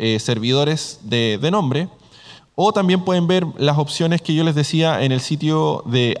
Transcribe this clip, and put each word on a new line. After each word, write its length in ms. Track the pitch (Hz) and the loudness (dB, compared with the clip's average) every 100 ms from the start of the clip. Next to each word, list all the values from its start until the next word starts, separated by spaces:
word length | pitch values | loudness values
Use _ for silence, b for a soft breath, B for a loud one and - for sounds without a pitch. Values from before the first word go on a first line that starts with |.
eh, 180 | 110 110 | -2 0
servidores 800 | - 113 117 135 147 156 - - | -2 -2 0 2 2 -2 -6 -14
de, 340 | 104 117 117 104 | -4 0 0 0
de 100 | 151 | 0
nombre, 360 | 208 147 139 180 - B B B B B - | 0 0 -2 -4 -10 B B B B B -2
o 160 | 196 | 0
también 320 | 208 185 185 | 2 2 2
pueden 240 | 185 180 170 | 2 0 2
ver 180 | 185 165 - | 0 0 -2
las 220 | 143 147 | 0 0
opciones 420 | 147 - 165 170 | 0 -2 0 0
que 140 | - | 0
yo 80 | 156 | 0
les 140 | 165 147 | 2 0
decía 480 | 143 160 160 131 | 0 2 2 2
en 80 | 135 | 0
el 80 | 127 | 0
sitio 640 | - 147 151 156 156 151 113 | -2 -2 0 0 0 -2 -2
de 320 | 123 120 - | 0 2 0